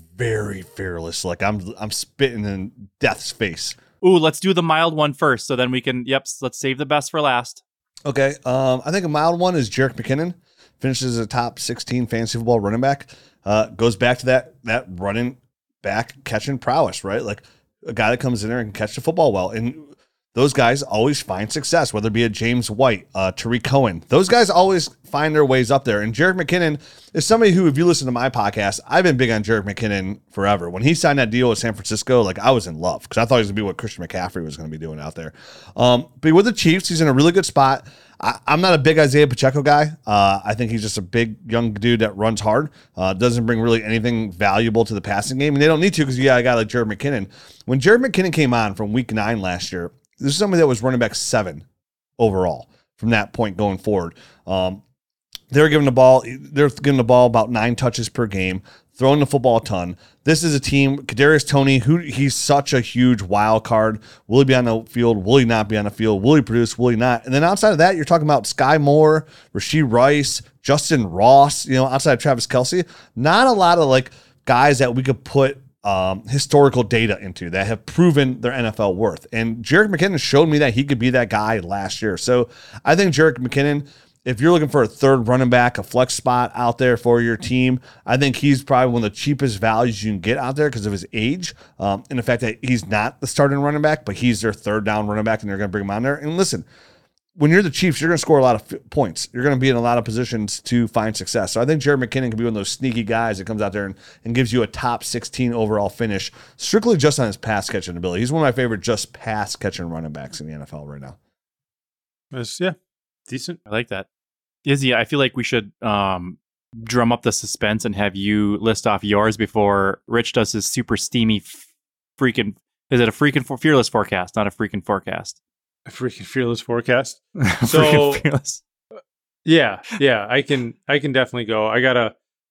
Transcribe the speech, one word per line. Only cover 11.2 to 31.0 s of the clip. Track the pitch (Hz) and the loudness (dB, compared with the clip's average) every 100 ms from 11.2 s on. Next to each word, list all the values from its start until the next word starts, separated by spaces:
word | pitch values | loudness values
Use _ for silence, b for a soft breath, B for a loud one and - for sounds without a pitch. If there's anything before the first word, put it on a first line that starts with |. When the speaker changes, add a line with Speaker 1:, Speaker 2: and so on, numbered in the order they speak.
Speaker 1:
a | 110 | -4
top | 123 120 - | -4 -4 -6
sixteen | - 120 - 123 120 | -10 -10 -6 -4 -2
fantasy | 117 113 120 | -4 -4 -4
football | 117 120 | 0 0
running | 101 113 | 0 -2
back. | 135 139 - b b b | -2 -2 -8 b b b
Uh, | - 107 107 | -2 0 0
goes | 98 117 104 | 0 -2 2
back | 123 123 | 0 0
to | 123 | 2
that, | 127 - _ | 0 0 _
that | 113 117 110 | -6 -6 -6
running | 90 98 107 123 127 _ _ _ _ | -8 -4 -2 -4 -8 _ _ _ _
back | 101 104 117 - | -6 -6 -6 -10
catching | - 110 - 135 | -8 -6 -6 -6
prowess, | - 139 127 - | -2 0 0 -4
right? | 98 107 | -6 -6
Like, | 110 104 b b b _ - | -6 -10 b b b _ -12
a | |
guy | 107 110 | -2 0
that | 120 | 0
comes | 135 120 | -2 -4
in | 107 | -4
there | 123 | -6
and | 110 | -6
can | 98 107 | -6 -8
catch | |
the | - | -4
football | - 180 151 | -4 2 2
well. | 98 92 | 2 -4
And | 110 117 156 147 _ _ _ _ | -4 -6 -8 -18 _ _ _ _
those | - 143 | 0 0
guys | 135 120 139 | 4 2 2
always | 143 104 123 143 | -2 0 0 0
find | - 95 107 | -6 -6 -6
success, | 156 139 170 139 | -6 -2 0 0
whether | 107 110 | -2 -2
it | |
be | 107 | 0
a | 117 | -2
James | 101 113 123 113 | -2 -2 -2 -4
White, | 107 131 101 - | 0 0 0 -6
uh, | 95 95 | -6 -4
Tariq | - 117 120 | -4 -4 -4
Cohen. | - 139 123 85 - | 0 2 2 -2 0
Those | 139 185 | 2 4
guys | 240 208 | 4 4
always | 170 190 190 - - | 4 4 2 -4 -12
find | _ 143 156 | _ -4 0
their | 151 | 2
ways | 143 131 117 | 4 2 2
up | 139 | 0
there. | 131 104 | 0 -2
And | 107 | -2
Jerick | 113 175 185 | 0 0 0
McKinnon | 165 180 165 147 B B B | -2 0 0 -2 B B B
is | - - | -6 0
somebody | 226 220 | 4 4
who, | 180 175 | 4 2
if | 139 | 2
you | |
listen | 175 165 131 | 2 2 -2
to | |
my | 120 131 | -2 -2
podcast, | 120 104 107 101 98 - | -2 -2 0 -4 -4 -2
I've | 160 | 2
been | 180 131 | 2 2
big | 127 | 2
on | 110 | 0
Jerick | 107 113 | 0 -2
McKinnon | 98 98 107 101 95 107 _ | -2 -6 -4 -2 -4 -8 _
forever. | - 98 101 87 | -4 0 0 -2
When | 90 | -2
he | 123 | 0
signed | 165 | 2